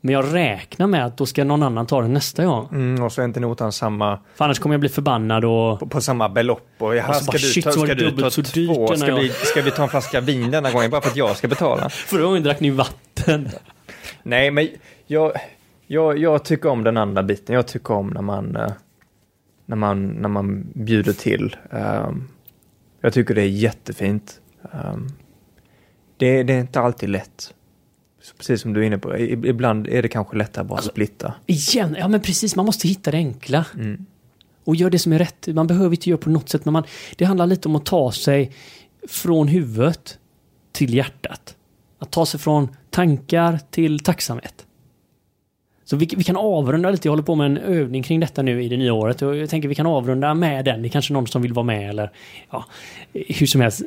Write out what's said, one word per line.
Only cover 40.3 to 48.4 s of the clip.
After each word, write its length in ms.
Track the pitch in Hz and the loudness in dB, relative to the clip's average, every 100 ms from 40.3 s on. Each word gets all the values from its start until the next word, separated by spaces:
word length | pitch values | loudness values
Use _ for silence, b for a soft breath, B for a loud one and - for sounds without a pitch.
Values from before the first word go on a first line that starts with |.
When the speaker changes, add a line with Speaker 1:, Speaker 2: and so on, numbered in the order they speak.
| _ _ _ _ | _ _ _ _
Speaker 1:
till 220 | - 139 | -2 2
hjärtat. 640 | 120 131 - - - - - _ _ _ _ | 2 0 -6 -14 -14 -20 -20 _ _ _ _
Att 120 | 147 | -6
ta 140 | - 165 | 0 0
sig 140 | 151 | 0
från 280 | 156 151 135 B B | 2 2 2 B B
tankar 680 | - 180 139 - 170 170 165 - | 0 2 2 2 2 2 0 -4
till 280 | - 160 151 | -2 0 0
tacksamhet. 640 | 147 165 - 117 - - - _ _ _ _ _ _ _ _ _ _ _ | 0 -2 -2 -8 -10 -20 -20 _ _ _ _ _ _ _ _ _ _ _
Så 120 | - 147 | -4 0
vi, 120 | 165 185 | 0 0
vi 80 | |
kan 120 | 175 185 | 0 0
avrunda 540 | 214 175 131 151 185 | 2 2 2 2 2
lite. 180 | 190 160 | 0 0
Jag 40 | |
håller 100 | 147 | 0
på 120 | 151 | 0
med 120 | 160 143 | 2 2
en 120 | 143 | 0
övning 440 | - 175 135 131 | 0 0 0 -4
kring 180 | 127 160 | -2 0
detta 220 | 165 - | 0 -2